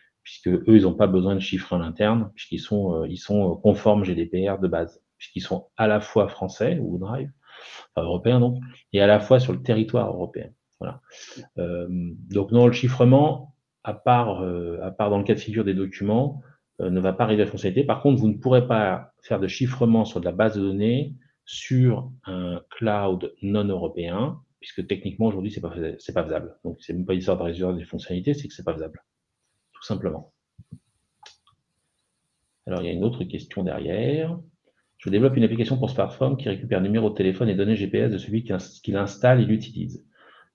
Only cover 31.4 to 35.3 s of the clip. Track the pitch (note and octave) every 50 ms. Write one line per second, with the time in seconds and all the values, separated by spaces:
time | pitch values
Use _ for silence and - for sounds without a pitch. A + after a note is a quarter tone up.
31.4 | _ _ _ _ _ _ _ _ _ _ _ _ _ _ _ _ _ _ _ _
32.4 | _ _ _ _ _ - F#2 F2 F2 E2+ F2 F2 F#2+ - - - F2+ - - -
33.4 | - - - G2+ F#2 F2+ - - - D#2+ F2+ G#2 A#2+ C3+ D3 D#3 D#3+ E3 E3+ F3
34.4 | - _ _ _ _ _ _ _ _ _ _ _ - F#2+ F#2+ G#2+ B2+ C3+